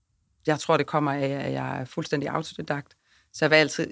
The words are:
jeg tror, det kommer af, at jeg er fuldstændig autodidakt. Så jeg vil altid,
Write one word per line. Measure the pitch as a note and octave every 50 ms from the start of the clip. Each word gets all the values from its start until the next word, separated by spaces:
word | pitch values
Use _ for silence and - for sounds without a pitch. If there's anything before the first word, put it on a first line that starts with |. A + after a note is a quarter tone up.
| _ _ _ _ _ _ _ _ -
jeg | D#3 D3+ C#3
tror, | - - E3
det | C#3+ C#3+
kommer | - - D3+ D3 C#3+ C#3
af, | C#3+ C#3 C3+ C#3 C#3 C#3
at | C3+ C3+
jeg | C3+ C3 C3 C3+ C3+
er | C3
fuldstændig | - - - D#3+ - - C#3+ C#3+ D3
autodidakt. | C#3+ D3 D#3 - - - D#3+ - D3+ C#3+ - _ _ _ _ _ _ _ _ _ -
Så | - D#3
jeg | D3
vil | D#3
altid, | D#3 D#3 C#3+ - - E3 E3